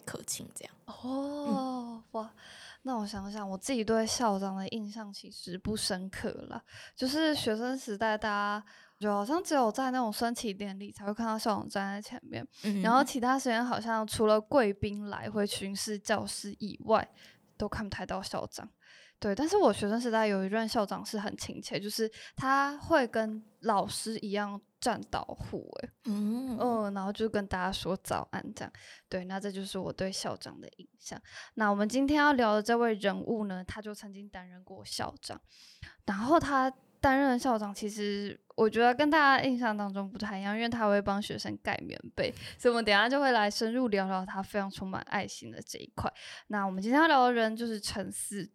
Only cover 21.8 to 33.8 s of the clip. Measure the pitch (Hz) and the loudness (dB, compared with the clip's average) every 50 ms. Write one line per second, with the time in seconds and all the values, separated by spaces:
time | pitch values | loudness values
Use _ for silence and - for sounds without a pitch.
21.8 | 202 214 - - 220 220 - - - - - - 254 262 269 277 277 285 294 294 | -6 -4 -4 -2 -4 -4 -4 -8 -20 -14 -8 -4 0 2 4 4 2 0 -2 -6
22.8 | - - 330 294 247 233 - 220 220 220 214 220 - - _ _ - 226 208 196 | 0 4 4 4 4 4 2 0 0 -2 -4 -8 -12 -16 _ _ 0 2 2 2
23.8 | 185 208 - - - 220 226 - 220 202 196 208 208 202 202 202 - _ _ - | 2 0 -4 -6 -6 -6 -6 -6 -6 -4 -4 -4 -4 -4 -8 -12 -14 _ _ -2
24.8 | - 254 202 - - - - - - - - - - - 214 175 - - - - | 0 0 0 -2 -4 -6 -6 -6 -6 -6 -8 -10 -10 -8 -8 -10 -10 -10 -12 -12
25.8 | - - - _ - 240 202 208 208 208 226 247 269 262 233 - 240 247 233 220 | -12 -12 -14 _ -6 -4 -2 -2 0 0 -2 -2 -4 -4 -2 0 0 0 2 0
26.8 | 208 202 202 196 190 202 208 - 220 214 214 208 196 190 190 185 180 190 196 - | 0 -2 -2 -4 -4 -4 -2 -2 0 0 0 0 -2 0 -2 -2 0 -2 -2 -2
27.8 | - 165 190 - - - - 76 - - - - - - - - - - - - | -2 -2 -4 -2 -2 -2 -2 -2 -2 -4 -8 -8 -8 -10 -10 -10 -12 -12 -12 -16
28.8 | - - - - _ - - 185 180 185 190 196 196 202 185 196 196 196 - 190 | -20 -20 -20 -20 _ -10 -8 -8 -6 -6 -6 -6 -6 -6 -6 -8 -8 -8 -6 -6
29.8 | 175 - - - 190 190 190 - - 190 104 - - - - - - - - - | -6 -6 -4 -4 -4 -4 -4 -6 -6 -6 -6 -8 -10 -14 -16 -16 -16 -18 -18 -20
30.8 | 185 - _ _ - - 220 220 - - - - - - - 220 214 202 202 202 | -20 -20 _ _ -16 -14 -14 -14 -14 -16 -18 -18 -18 -8 -2 0 2 4 4 4
31.8 | 214 214 240 269 277 277 302 294 294 294 285 247 233 214 214 214 208 233 233 233 | 2 2 2 2 4 4 6 6 6 6 6 6 6 6 4 4 4 4 4 4
32.8 | 240 233 220 196 202 196 190 190 - - 233 214 208 196 185 185 185 - - 220 | 4 2 2 2 0 0 0 0 -2 -2 -2 -2 -2 -4 -6 -8 -10 -10 -12 -12